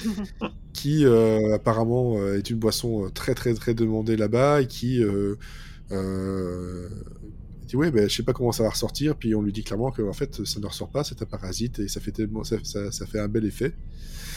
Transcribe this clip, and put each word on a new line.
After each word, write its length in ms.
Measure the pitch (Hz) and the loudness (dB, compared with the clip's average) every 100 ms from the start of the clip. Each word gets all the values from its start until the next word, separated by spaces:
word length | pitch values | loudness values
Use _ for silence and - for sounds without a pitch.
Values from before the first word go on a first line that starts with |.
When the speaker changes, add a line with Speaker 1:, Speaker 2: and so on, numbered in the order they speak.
| 220 202 196 | 0 -4 -6
Speaker 1:
<laughs> 440 | - - - - | -8 -8 -10 -14
Speaker 2:
Qui, 320 | - 143 151 | -6 0 6
euh, 500 | 139 113 113 107 107 | 8 8 8 6 4
apparemment, 640 | 107 120 113 113 123 123 107 | 4 2 2 4 2 2 2
euh, 200 | 98 98 | 2 0
est 120 | 104 | 0
une 80 | 117 | 2
boisson, 480 | 110 - 120 110 92 | 2 2 -2 -2 -2
euh, 20 | |
très, 260 | - - | -4 -2
très, 180 | 120 127 | 0 2
très 200 | 110 - | 0 0
demandée 420 | 113 113 110 110 110 | 2 2 2 2 2
là-bas, 460 | 104 117 139 147 | 4 4 6 4
et 60 | 131 | 2
qui, 340 | - 123 127 | -2 -2 2
euh, 320 | 107 101 101 104 - - - - - | 4 4 0 -2 -8 -14 -14 -14 -6
euh, 1000 | 98 95 95 95 95 92 90 90 90 87 101 - - - - - - - | -4 -2 -2 -2 -2 -4 -4 -6 -8 -10 -10 -12 -14 -14 -14 -16 -16 -4
dit, « 80 | 127 | 0
Ouais, 140 | 165 | 4
ben, 180 | 120 101 | 4 4
je 60 | |
sais 80 | - | 2
pas 100 | 123 | 0
comment 200 | 120 120 | 2 2
ça 100 | 113 | 2
va 60 | 110 | 2
ressortir », 480 | - 110 - 147 143 | 2 -2 0 0 0
puis 160 | 113 | 0
on 80 | 107 | 2
lui 100 | 104 | 0
dit 120 | 104 | -2
clairement 260 | - 104 131 | -4 -2 -2
que, 120 | 123 | 0
en 100 | 104 | -2
fait, 320 | 90 143 - | -2 -6 -4
ça 160 | 101 110 | -6 -6
ne 60 | 101 | -6
ressort 220 | - 90 | -8 -6
pas, 140 | 139 | -4
c'est 180 | 147 123 | -4 -6
un 60 | 110 | -8
parasite, 540 | 95 95 95 120 - | -8 -6 -4 -4 -2
et 80 | 98 | -4
ça 100 | - | -4
fait 120 | 101 | -6
tellement, 320 | 101 107 107 | -4 -2 -2
ça, 140 | 107 110 | -4 -4
ça, 300 | - 104 101 | -4 -6 -6
ça 140 | - 101 | -6 -4
fait 120 | 107 | -2
un 80 | 104 | 0
bel 180 | 110 | 0
effet. 300 | 107 - 135 - - - - - - | 0 0 -4 -4 -12 -12 -12 -10 -10